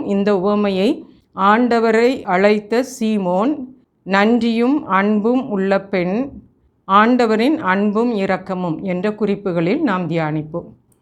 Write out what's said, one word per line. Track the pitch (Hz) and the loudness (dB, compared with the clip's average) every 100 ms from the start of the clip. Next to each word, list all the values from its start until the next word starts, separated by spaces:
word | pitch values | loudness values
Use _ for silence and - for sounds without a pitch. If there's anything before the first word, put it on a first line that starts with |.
| 285 | 0
இந்த | 202 196 | 0 2
உவமையை | 202 196 208 208 185 208 330 - - _ 185 | 0 0 0 0 0 0 0 -8 -20 _ -2
ஆண்டவரை | 196 220 247 233 226 220 247 269 | 2 4 2 2 2 4 2 0
அழைத்த | 202 180 202 214 208 226 262 | -2 2 4 2 0 -2 -2
சீமோன் | - 220 214 180 185 233 302 254 - _ _ | -4 -2 -2 0 0 0 -2 -8 -16 _ _
நன்றியும் | - 196 208 233 233 226 240 294 - | -2 2 4 2 2 0 2 0 0
அன்பும் | 185 202 208 220 254 247 | 0 2 2 2 0 -2
உள்ள | 202 190 196 | -2 0 0
பெண், | 196 190 175 208 277 - - _ _ _ - | 0 -2 -2 -2 -4 -10 -20 _ _ _ 0
ஆண்டவரின் | 196 214 247 233 214 247 311 | 4 4 4 2 2 0 0
அன்பும் | 185 190 208 208 240 214 | 0 0 0 0 0 -2
இரக்கமும் | 190 190 190 185 180 156 | -2 -4 -4 -6 -4 -4
என்ற | 196 180 208 214 | -4 -4 -4 -2
குறிப்புகளில் | 202 202 202 170 170 277 | -2 -2 -2 -2 0 0
நாம் | 302 185 170 | 0 -2 -2
தியானிப்போம். | 165 151 156 151 170 - - _ _ | -2 -2 -4 -6 -10 -12 -20 _ _